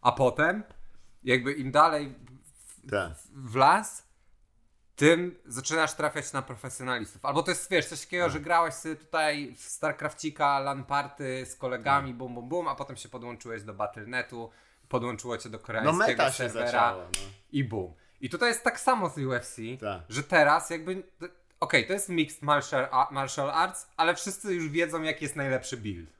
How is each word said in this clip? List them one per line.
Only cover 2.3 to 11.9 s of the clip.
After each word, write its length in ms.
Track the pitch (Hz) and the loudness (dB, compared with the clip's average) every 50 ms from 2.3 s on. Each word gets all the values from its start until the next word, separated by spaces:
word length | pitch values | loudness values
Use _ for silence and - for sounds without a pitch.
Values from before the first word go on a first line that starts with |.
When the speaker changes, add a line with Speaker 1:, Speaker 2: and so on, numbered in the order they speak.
| 131 131 - - _ - - - - - - | -20 -20 -20 -20 _ -20 -20 -20 -20 -20 -8
Speaker 1:
w, 40 | 135 | -2
Speaker 2:
Tak. 200 | 107 101 92 82 76 | -2 0 0 -2 -6
Speaker 1:
w, 340 | - - - - 139 131 123 107 | -12 -16 -18 -16 -14 -12 -4 2
w 40 | |
las, 560 | 135 - 147 175 202 214 - - - - _ _ _ _ - - _ _ _ _ _ _ _ _ _ _ _ _ | 6 8 8 8 6 2 -4 -10 -12 -16 _ _ _ _ -20 -20 _ _ _ _ _ _ _ _ _ _ _ _
tym 400 | - 143 151 170 165 180 180 - - _ | 4 6 6 6 6 4 -2 -6 -10 _
zaczynasz 480 | - 117 123 131 - 156 160 160 147 - | -12 -10 -8 -6 -2 0 0 0 0 0
trafiać 380 | - 151 147 - 156 139 - - | -2 -2 -2 -2 -2 -8 -4 -6
na 100 | 139 131 | -6 -6
profesjonalistów. 840 | - 131 113 - 131 - - 131 127 127 120 107 - - - - | -6 -12 -12 -12 -12 -12 -8 -6 -4 -4 -4 -4 -8 -12 -6 -6
Albo 180 | 135 135 156 170 | 0 0 0 2
to 80 | 175 | 0
jest, 200 | 175 - - - | -2 -2 -2 0
wiesz, 160 | 190 170 143 | 2 0 0
coś 140 | - 160 147 | 0 -8 -12
takiego, 240 | - - - 180 175 | -10 -6 -2 0 0
Speaker 2:
Tak. 80 | 165 139 | 0 0
Speaker 1:
że 80 | 156 | -2
grałeś 340 | 147 160 175 165 170 160 - | -2 2 4 4 4 2 0
sobie 220 | - - 160 156 | -6 -8 -8 -8
tutaj 580 | 151 - _ - 160 156 151 147 147 143 123 - | -8 -10 _ 0 2 2 2 0 0 -4 -10 -12
w 40 | - - | -16 -12
Starcrafcika, 960 | - - - - 156 143 - 151 151 - - - 156 147 - 151 143 143 139 | -12 -8 -4 -2 -4 -4 -2 -6 -8 -6 -6 -10 -10 -2 2 2 4 4 2
LAN 240 | 135 139 139 135 131 | 0 -2 -4 -6 -4
party 640 | - 139 143 143 139 - - 147 131 131 131 131 | -2 -2 -2 -2 -4 -8 -8 -6 -6 -6 -6 -8
z 100 | 127 - | -10 -12
kolegami, 520 | - - 127 127 120 110 139 | -8 -6 -4 -4 -2 2 2